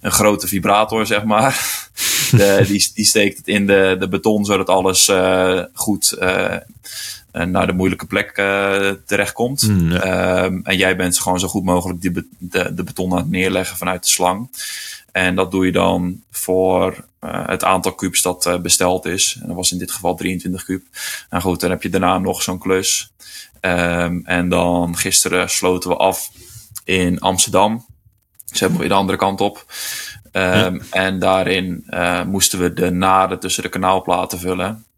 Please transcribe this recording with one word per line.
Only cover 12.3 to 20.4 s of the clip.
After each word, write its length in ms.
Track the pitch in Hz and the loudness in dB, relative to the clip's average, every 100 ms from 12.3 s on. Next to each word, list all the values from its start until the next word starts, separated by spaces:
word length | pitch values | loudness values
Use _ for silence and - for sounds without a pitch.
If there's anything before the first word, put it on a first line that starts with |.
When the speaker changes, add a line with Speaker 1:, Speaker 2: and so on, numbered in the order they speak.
| - | -14
Speaker 1:
de, 360 | 90 95 87 | -6 -4 -2
de 100 | 87 | -4
beton 280 | 90 - 92 | -8 -4 -2
aan 60 | 90 | -2
het 120 | 80 | -2
neerleggen 480 | 92 92 95 92 - | 0 0 0 -4 -6
vanuit 260 | 90 92 | -4 -4
de 60 | - | -2
slang. 400 | - 90 95 120 - - - - - _ | 0 2 0 -6 -12 -12 -10 -12 -16 _
En 240 | 95 90 92 | -2 0 0
dat 160 | 92 | 0
doe 140 | 95 92 | 2 2
je 60 | |
dan 520 | 90 92 90 90 92 _ | 2 2 2 -2 -6 _
voor, 720 | - - 92 92 90 92 90 - _ | -10 -2 2 4 2 0 -4 -16 _
eh, 280 | 82 90 - | -10 -8 -4
het 160 | 92 | -2
aantal 300 | 85 95 92 - | 0 0 0 -4
kubus 260 | 95 - | -4 -2
dat, 240 | 90 87 - | -2 -2 -2
eh, 120 | 87 | -2
besteld 460 | 85 - 90 92 85 | 0 2 2 0 -2
is. 320 | 87 - - | -2 -2 -4
En 60 | - | -10
dat 80 | 87 | -4
was 160 | 87 | -4
in 60 | 90 | -4
dit 140 | 90 | -6
geval 240 | - 90 87 | -6 -4 -2
drieëntwintig 480 | 92 92 | -4 -4